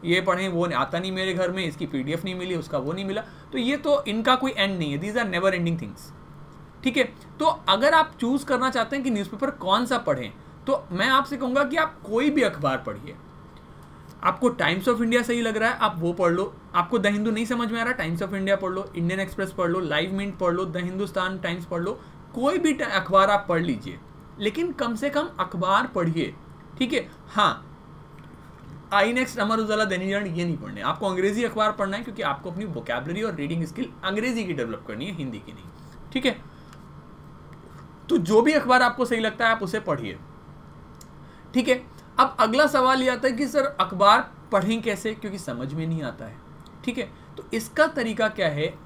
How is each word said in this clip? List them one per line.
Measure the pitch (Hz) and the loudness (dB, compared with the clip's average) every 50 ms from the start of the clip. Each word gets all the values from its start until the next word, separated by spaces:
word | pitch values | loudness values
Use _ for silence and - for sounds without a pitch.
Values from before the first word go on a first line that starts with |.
| - | 0
ये | 170 170 185 | 2 2 2
पढ़ें, | 175 185 180 180 190 190 | 2 2 0 0 0 -2
वो | 175 170 175 175 | 0 0 0 0
आता | 147 123 139 - - 170 | 0 0 0 0 -2 -4
नहीं | 185 190 | -4 -4
मेरे | 185 185 185 190 180 | -4 -2 -2 -2 0
घर | 175 185 175 | 0 -2 -2
में, | 180 190 185 | -2 -2 -4
इसकी | 160 143 - - - | -4 -4 -6 -8 -4
पीडीएफ़ | - 135 127 139 156 165 165 | -4 -4 -2 -2 -4 -4 -4
नहीं | 190 185 | -4 -6
मिली, | 185 180 185 180 | -6 -4 -4 -4
उसका | 165 - - - 139 | -4 -4 -4 -4 -4
वो | 127 143 165 | -2 -2 -4
नहीं | 190 196 | -4 -4
मिला, | 190 185 160 170 - - - - - | -4 -4 -6 -6 -8 -16 -20 -18 -8
तो | - - | -4 -2
ये | 233 240 285 285 | 0 0 0 0
तो | - 311 294 285 - | 2 2 2 2 2
इनका | - 208 220 220 262 262 | 0 -2 0 4 4 4
कोई | 254 269 262 | 4 2 -2
end | 233 - 196 196 196 180 | 0 0 0 0 0 -2
नहीं | 160 147 | -2 -2
है, | 143 143 | -2 -4
these | 175 208 208 247 | -4 -2 -2 -2
are | 233 202 | -2 0
never | 185 175 185 196 | 0 2 2 2
ending | 190 175 170 170 165 165 | 2 2 0 0 0 -2
things, | - 104 95 - - - - - - - - - - - - - - - - - - | -4 -8 -12 -14 -16 -16 -16 -18 -18 -18 -18 -18 -18 -20 -20 -20 -20 -20 -20 -4 -4
ठीक | 262 240 285 | 0 2 2
है। | 247 - - - - - - - | 0 0 -2 -14 -20 -20 -4 2
तो | 302 320 320 - - - | 2 2 2 2 2 2
अगर | 294 294 240 302 330 | 4 4 6 6 6
आप | 320 311 - - - | 6 4 4 0 -4
choose | - 233 262 277 277 | 0 0 0 0 0
करना | - 277 233 254 262 | 0 0 2 2 2
चाहते | 254 254 226 226 277 | 2 0 0 0 -2
हैं | 277 254 | -2 0
कि | 269 | 0
newspaper | 226 208 202 - - 202 269 262 - - | 0 0 -2 -4 -4 -2 -2 -2 -2 -4
कौन | 175 185 196 220 247 | 0 2 2 2 4
सा | - 254 233 | 2 0 0
पढ़ें, | - - 143 127 123 107 - - - - - - - - | 2 0 0 0 -2 -8 -10 -14 -20 -20 -20 -10 -2 -2
तो | 220 - - - | -2 -2 -2 -6
मैं | 175 180 202 254 | -2 0 2 4
आपसे | 262 269 277 - 285 240 | 4 4 4 2 -4 -4
कहूँगा | 269 254 247 277 285 | -2 0 2 2 2
कि | 247 277 330 | 2 2 0
आप | 320 311 - - | 0 0 -2 -10
कोई | - - 214 233 269 294 | -8 -2 0 2 4 4
भी | 285 302 240 | 4 4 2
अखबार | 202 165 151 143 139 131 127 - 117 | 2 0 0 0 0 0 0 -4 -6
पढ़िए। | 101 101 - - - - - - - - - - - - - - - - - - - - - - - - - | -8 -8 -10 -14 -16 -16 -18 -20 -20 -20 -20 -20 -20 -20 -20 -20 -20 -20 -20 -20 -20 -20 -20 -20 -16 -2 0
आपको | 180 190 - 247 240 | 0 0 2 0 0
Times | - - 170 147 170 190 190 262 | 2 2 0 0 0 0 2 0
of | 240 226 | 2 2
India | 233 226 233 240 233 | 2 2 2 2 2
सही | 240 240 240 | 2 0 0
लग | 233 226 214 214 | 0 0 0 2
रहा | 220 233 | 0 0
है, | 247 240 | 2 2
आप | 220 214 170 170 | 0 0 0 0
वो | 165 170 175 | -2 -2 0
पढ़ | 180 185 170 | 2 2 2
लो, | 165 180 196 202 - - - - - | 4 2 0 -2 -4 -12 -18 -2 0
आपको | 175 175 170 254 226 | 0 0 2 0 2
द | 190 208 | 2 2
हिंदू | 208 208 214 226 | 2 2 0 0
नहीं | 214 214 233 | 0 0 0
समझ | 220 247 233 240 226 | -2 -2 -2 -2 -2
में | 226 233 | -2 -2
आ | 233 | 0
रहा, | 240 247 | -2 -2
Times | 247 170 160 170 165 202 | -2 -2 -4 -2 -2 -4
of | 185 196 | -4 -4
India | 196 190 196 196 190 | -2 2 2 2 2
पढ़ | 196 185 | 2 -2
लो, | 185 190 196 - - | -4 -4 -6 -6 -4
Indian | 175 170 170 185 190 | -2 0 0 0 0
Express | 196 190 - - 196 190 | -2 -4 -2 -4 -4 -4
पढ़ | - - 180 170 | -2 -2 0 0
लो, | 170 190 | 2 0
Live | 180 151 151 151 165 190 190 | 0 0 0 0 0 0 -2
Mint | 196 202 202 185 - | -4 -4 -4 -4 0
पढ़ | 190 175 170 | 0 0 2
लो, | 180 190 | 0 -2
द | 175 160 180 | -2 -4 -4
हिंदुस्तान | 175 180 185 190 202 190 - 196 185 185 190 185 | -4 -4 -4 -4 -4 -2 -2 -2 -2 -2 -4 -4
Times | 175 175 170 180 170 | -4 -4 -4 -4 -6
पढ़ | - 180 170 | -6 -4 -4
लो, | 170 - 233 - - - - - - - - | -2 -4 -6 -8 -12 -18 -20 -20 -20 -10 -6
कोई | 240 247 285 349 349 | 0 0 2 2 4
भी | 349 311 285 | 2 2 2
ट-, | - 269 | 2 -2
अखबार | - 196 190 185 170 180 190 196 202 | 0 0 -2 0 6 6 6 8 8
आप | 208 202 202 - | 6 2 2 2
पढ़ | 175 165 | 0 2
लीजिए, | 170 170 127 104 - 90 87 85 - - - - - - - - | 2 0 -2 -4 -4 -10 -12 -12 -16 -20 -20 -20 -20 -20 -10 -2
लेकिन | 208 214 214 320 339 359 285 | -2 -2 0 0 -2 -2 -2
कम | - 269 233 233 | -2 -2 -2 -2
से | 214 269 285 | -2 -2 0
कम | 285 285 311 339 - - | 0 0 -2 -2 -2 -4
अखबार | 185 180 - 175 185 180 196 214 247 247 | -4 -2 -2 -2 2 4 4 4 4 2
पढ़िए, | - 190 170 165 160 165 143 101 - - - - - - - - - - | 0 0 0 0 0 0 -2 -2 -4 -10 -18 -20 -20 -20 -18 -18 -4 -2
ठीक | 262 233 277 | -2 0 0
है। | 247 - - - - - - | -2 -2 -4 -14 -20 -20 -6
हाँ, | - 220 208 170 120 - - - - - - - - - - - - - - - - - - - - - - - - - - - 196 | 0 2 2 2 2 -2 -10 -18 -20 -20 -20 -20 -20 -20 -20 -20 -20 -20 -20 -20 -20 -20 -20 -20 -20 -20 -18 -18 -18 -18 -10 0 4
आई | 202 202 220 240 | 4 4 4 4
नेक्स्ट, | 254 254 254 - 240 | 0 0 -2 -2 -2
अमर | 202 208 220 220 | 0 2 2 0
उजाला, | 220 208 214 214 220 | 2 0 2 2 2
दैनिक | 196 190 180 185 190 | 2 0 -2 0 0
जागरण, | 196 202 208 190 | 0 0 -2 -2
ये | 165 165 175 | -2 -2 -2
नहीं | 175 160 143 | -2 -2 -4
पढ़ने, | - 101 101 101 101 | -6 -10 -10 -4 -2
आपको | 127 - - 214 196 | -2 -2 0 -2 -2
अंग्रेजी | 185 180 185 202 202 220 240 | 0 2 2 2 2 0 -2
अखबार | 220 - 214 214 214 | -2 0 2 2 2
पढ़ना | 208 214 202 190 196 214 | 2 0 -2 -2 -2 -4
है | 240 | -6
क्योंकि | 247 202 - 196 | -8 -6 -4 -2
आपको | 147 139 143 - 185 | -2 -2 -4 -6 -8
अपनी | 165 175 214 202 | -8 -6 -8 -6
vocabulary | 151 120 113 - 117 123 131 151 170 202 220 | -6 -8 -4 -2 -2 -2 -2 -4 -4 -4 -4
और | 220 185 | -4 -4
reading | 156 143 147 165 165 165 | -4 -4 -4 -2 -2 -4
skill | 160 - - 254 - - - - | -4 -4 -6 -8 -8 -8 -6 -6
अंग्रेजी | 190 196 214 220 254 240 233 214 | -4 -2 0 -2 0 -2 -2 -2
की | 180 165 | -4 -2
develop | 135 120 113 110 101 - - | -4 -4 -4 -6 -8 -8 -10
करनी | 107 107 135 | -8 -8 -6
है, | 196 190 | -8 -6
हिंदी | 156 143 131 110 104 | -6 -6 -6 -8 -10
की | 107 - - | -12 -14 -18
नहीं, | - - - - - - - - - - - - | -16 -18 -18 -18 -18 -20 -18 -18 -18 -18 -6 -6
ठीक | 262 254 | 0 0
है। | 269 214 - - - - - - - - - - - - - - - - - - - - - - - - - - - - - - - - - - - | 0 0 0 -10 -18 -18 -20 -20 -20 -18 -18 -18 -18 -18 -20 -20 -20 -20 -20 -20 -20 -20 -20 -20 -20 -20 -20 -20 -20 -20 -18 -20 -20 -20 -20 -4 0
तो | 339 277 | 0 0
जो | 170 160 214 214 | 2 6 6 8
भी | 240 285 311 | 8 8 6
अखबार | 294 - 240 254 - | 4 4 6 6 6
आपको | 247 240 240 - 254 | 6 4 2 0 0
सही | 240 240 226 | 0 0 0
लगता | 220 220 220 - 233 | 0 -2 0 2 2
है | 226 | 2
आप | 226 220 202 | 2 2 0
उसे | 180 190 214 | -4 -4 -4
पढ़िए, | - - 151 127 117 101 87 - - - - - - - - - - - - - - - - - - - - - - - - - - - - | -2 -2 -2 -2 -2 -8 -8 -10 -14 -18 -18 -20 -20 -20 -20 -18 -18 -18 -18 -18 -18 -18 -20 -20 -20 -20 -20 -20 -20 -20 -20 -20 -20 -2 0
ठीक | 254 240 - | 0 4 4
है। | 254 254 - - - - - - - - | 2 2 2 -12 -20 -20 -20 -8 4 4
अब | 247 254 - - | 4 4 6 2
अगला | 226 220 220 269 302 294 | 2 4 6 6 4 6
सवाल | 294 277 254 262 262 262 | 6 4 6 6 4 4
ये | 254 254 | 4 2
आता | 247 233 254 269 | 0 2 0 0
है | 254 | 2
कि, | 226 285 262 | 2 -2 0
"सर | - 294 269 285 - - | 2 2 0 0 0 -2
अखबार | - - 196 180 196 202 214 240 - - - - - - | -2 -2 2 6 8 8 8 8 6 0 -10 -20 -8 0
पढ़ें | - 196 - 202 226 226 | 2 2 2 2 0 0
कैसे?" | 220 233 208 196 - 220 220 | 0 -2 -2 -2 -2 -4 -4
क्योंकि | - - 208 190 196 | -4 -6 -8 -8 -8
समझ | - - 123 120 127 139 139 | -8 -8 -6 -6 -6 -6 -4
में | 160 160 160 | -4 -2 -2
नहीं | 165 160 147 | -2 -2 -4
आता | 123 117 - 117 | -6 -8 -8 -12
है, | 110 104 - - - - - - - - - - | -12 -14 -16 -18 -20 -20 -20 -20 -20 -20 -8 -6
ठीक | - 233 262 | -6 -4 -4
है। | 226 - - - - - - - | -6 -8 -10 -20 -20 -18 -16 -16
तो | - - - | -10 -4 -4
इसका | 226 220 - - 311 302 311 | -4 -4 -2 2 4 4 4
तरीका | 311 285 240 226 214 - 220 214 | 4 -2 -2 -2 0 0 0 -2
क्या | 214 - 185 160 | 0 0 0 0
है? | 147 143 156 170 - - - | 0 0 -2 -4 -4 -8 -18